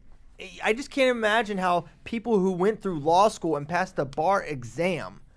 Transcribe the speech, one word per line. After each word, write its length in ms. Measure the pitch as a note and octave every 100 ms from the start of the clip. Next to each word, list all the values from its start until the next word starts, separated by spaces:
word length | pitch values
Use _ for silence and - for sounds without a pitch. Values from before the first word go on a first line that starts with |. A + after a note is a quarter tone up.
| - - - - F#3 F3+
I 80 | E3
just 180 | A3 C#4
can't 260 | - C4 A#3+
imagine 420 | A3 A3 G#3+ G3
how 260 | F#3 F3 E3 -
people 380 | - A#3 A3 G#3+
who 100 | F#3
went 320 | F3+ F#3+ A3
through 160 | G3 E3
law 300 | C#3+ F3 G#3
school 260 | - E3+
and 140 | D3 D3
passed 260 | F3 F#3
the 100 | -
bar 380 | C3 C#3+ D#3+ G3
exam 800 | D3 C#3 A#2 A2 F3+ E3 F#2 G2 -